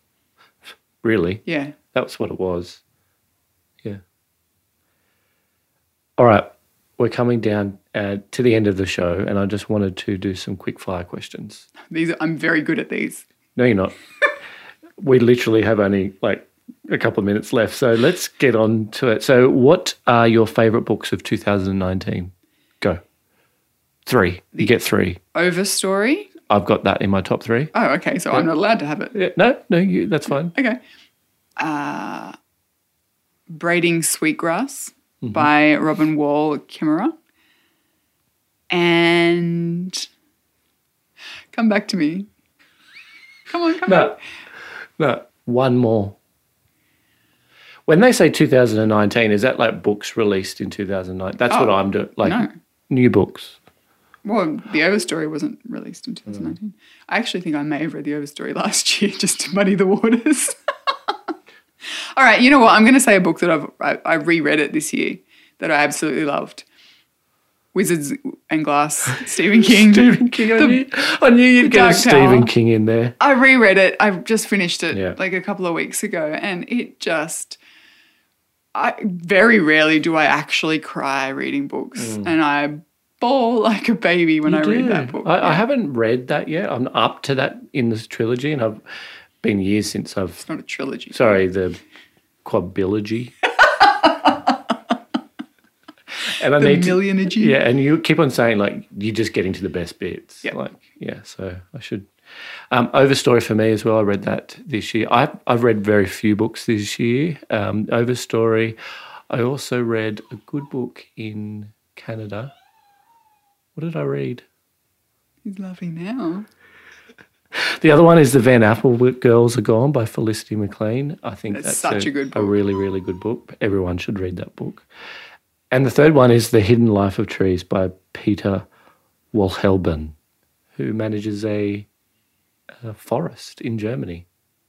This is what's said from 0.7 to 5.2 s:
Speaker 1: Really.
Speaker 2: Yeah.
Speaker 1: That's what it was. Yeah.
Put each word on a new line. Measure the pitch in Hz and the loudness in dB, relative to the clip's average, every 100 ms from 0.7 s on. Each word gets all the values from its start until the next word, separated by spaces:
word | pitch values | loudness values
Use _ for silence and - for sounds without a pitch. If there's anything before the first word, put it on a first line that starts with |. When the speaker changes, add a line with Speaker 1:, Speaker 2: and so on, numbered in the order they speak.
| - _ _ | -20 _ _
Speaker 1:
Really. | 113 107 85 104 | -2 0 -2 -4
Speaker 2:
Yeah. | - 160 139 - _ | -8 -8 -8 -12 _
Speaker 1:
That's | 127 - - | -6 -6 -8
what | 107 | -10
it | - | -6
was. | 92 87 87 - _ _ _ _ _ _ _ _ _ _ | -6 -6 -8 -16 _ _ _ _ _ _ _ _ _ _
Yeah. | 113 98 90 _ _ _ _ _ _ _ _ _ _ _ | -14 -14 -18 _ _ _ _ _ _ _ _ _ _ _